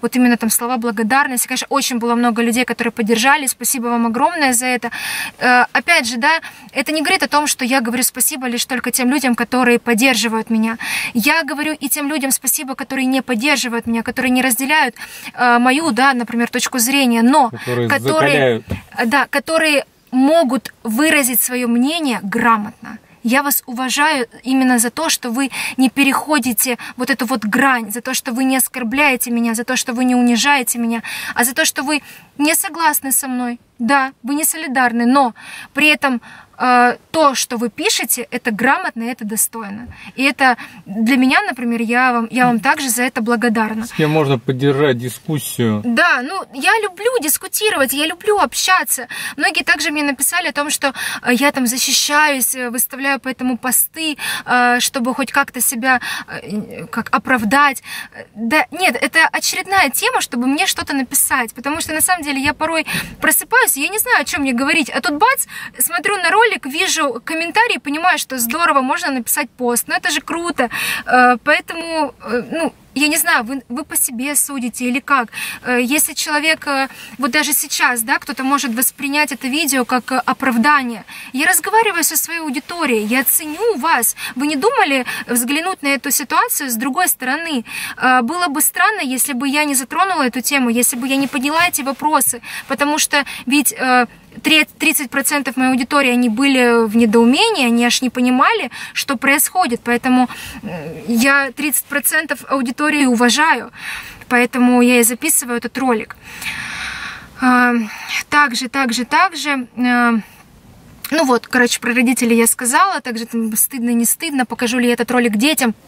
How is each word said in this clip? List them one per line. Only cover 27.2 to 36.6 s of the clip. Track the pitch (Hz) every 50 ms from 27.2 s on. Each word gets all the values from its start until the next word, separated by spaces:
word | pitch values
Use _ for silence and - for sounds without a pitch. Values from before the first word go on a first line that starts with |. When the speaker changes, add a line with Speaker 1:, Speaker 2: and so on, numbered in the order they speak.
| 262
Speaker 1:
вот | 220 262 233 -
грань, | 214 196 - 277 277 262 240 233 202
за | 208 240
то, | - 262
что | 254 - - 269
вы | 233 247 262
не | 262 269 262
оскорбляете | 254 - - 262 247 220 254 277 302 294 254 240 - 247
меня, | 240 233 233 233 226
за | 214 240
то, | - 254
что | 247 - - 233
вы | 240 254
не | 254 254
унижаете | 247 240 240 240 226 214 285 285 277 240 - - 233
меня, | 240 226 233 233 - - - - - - -
а | - 220
за | 254 254
то, | - 320
что | - - -
вы | 277 277 302 285 - - - - - _ _ -
не | 285 302 330
согласны | 320 - 392 302 330 330 311 294 - - 269
со | 262 - -
мной. | 262 254 247 247 240 240 240 _ _ _ _
Да, | 240 226 277 277 262 269 269 _
вы | - 233 285
не | 294 320
солидарны, | - - 320 320 320 247 262 254 240 226 233 240
но | 240 262 285 269 233 - - - - - - - -
при | _ 269 294 302
этом, | 294 - - 277 254 233 - - - - - _ _
э, | -